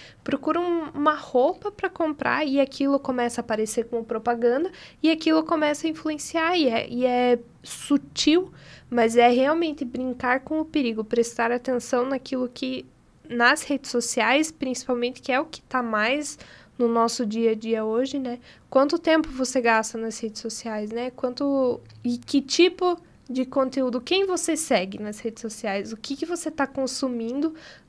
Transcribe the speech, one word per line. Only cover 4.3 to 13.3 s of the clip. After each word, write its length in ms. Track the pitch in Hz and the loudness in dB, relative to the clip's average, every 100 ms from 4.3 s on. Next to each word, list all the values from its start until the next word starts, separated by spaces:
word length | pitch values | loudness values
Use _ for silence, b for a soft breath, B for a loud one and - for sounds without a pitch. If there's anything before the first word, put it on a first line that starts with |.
| 240 233 254 370 B B B | 2 2 2 -2 B B B
e 80 | 311 | 2
aquilo 340 | 320 320 320 | 2 4 2
começa 440 | 320 330 302 294 320 | 2 0 2 0 -4
a 20 | |
influenciar 680 | 311 311 302 - 330 320 359 | -4 -6 -6 -4 -2 0 2
e 100 | 277 | 2
é, 220 | 226 - | 2 -2
e 160 | 240 254 | 0 2
é 340 | 247 247 240 - - | 4 4 2 0 -20
sutil, 880 | - - - 285 - - - 330 381 B B B - | -16 -14 0 0 0 0 4 4 2 B B B -4
mas 260 | 240 226 233 | 2 4 8
é 140 | 240 | 8
realmente 560 | 247 262 330 330 294 247 | 6 4 2 0 -2 -6
brincar 560 | 240 254 247 254 262 | -4 -6 -4 0 0
com 180 | 262 311 | 0 -4
o 60 | 311 | -2
perigo, 380 | 311 247 220 | 0 0 -2
prestar 480 | 220 233 233 - 233 | -2 0 0 0 -2
atenção 540 | 240 254 247 - 247 254 | -2 -2 -4 0 -2 0
naquilo 440 | 269 262 262 247 | -4 -4 -4 -4
que 360 | - 262 262 - _ _ _ | -4 -6 -8 -12 _ _ _
nas 320 | - | -8